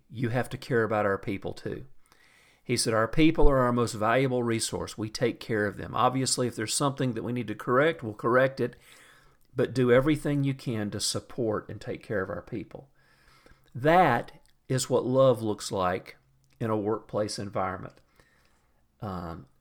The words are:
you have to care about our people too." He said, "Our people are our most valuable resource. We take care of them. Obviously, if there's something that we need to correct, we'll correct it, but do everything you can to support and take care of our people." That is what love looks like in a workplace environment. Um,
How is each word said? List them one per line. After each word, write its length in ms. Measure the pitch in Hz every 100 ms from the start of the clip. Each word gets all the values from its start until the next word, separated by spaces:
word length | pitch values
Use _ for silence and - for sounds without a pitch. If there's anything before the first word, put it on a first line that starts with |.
| _
you 180 | 113 117
have 200 | 123 -
to 80 | 131
care 260 | - 120
about 220 | 107 107 104
our 120 | 98
people 360 | - 98 -
too." 320 | 101 104 - 131 - - _ _ _ _ _
He 120 | - 120
said, 200 | 120 110
"Our 120 | 110
people 400 | - 156 160 143
are 120 | 135
our 120 | 123
most 220 | 120 113
valuable 480 | 107 107 123 135 123
resource. 560 | 120 113 - 92 87 -
We 120 | 107
take 300 | - 120 -
care 280 | - 110 104
of 100 | 92
them. 160 | 92
Obviously, 540 | - 127 131 123 - 123
if 80 | 107
there's 180 | 107
something 400 | - 143 135 131
that 100 | 110
we 80 | 98
need 160 | 123 107
to 80 | 104
correct, 480 | - 127 160 160
we'll 120 | 110 104
correct 440 | 123 127 135 135
it, 160 | 123 - - - - - _ _ _ 123
but 180 | -
do 180 | 123 123
everything 520 | 123 147 151 151 143
you 100 | 139
can 380 | 135 139 110 104
to 80 | 101
support 720 | - 104 - - 113 104 -
and 100 | 104
take 240 | - 92
care 180 | - 104
of 80 | 95
our 120 | 92
people." 480 | - 110 - - - _ _ _ _ _ - _ _
That 580 | 120 147 175 165 120 - - _ _ -
is 220 | 131 -
what 160 | 123 120
love 360 | 131 135 110
looks 300 | 110 104 -
like 460 | 98 90 92 - - _ _ _ -
in 100 | 113
a 80 | 107
workplace 600 | 101 110 - 107 107 -
environment. 560 | 101 101 92 92 85 - _ _ _ _ _ _ _ _ _ _
Um, 440 | 104 90 87 85 131 _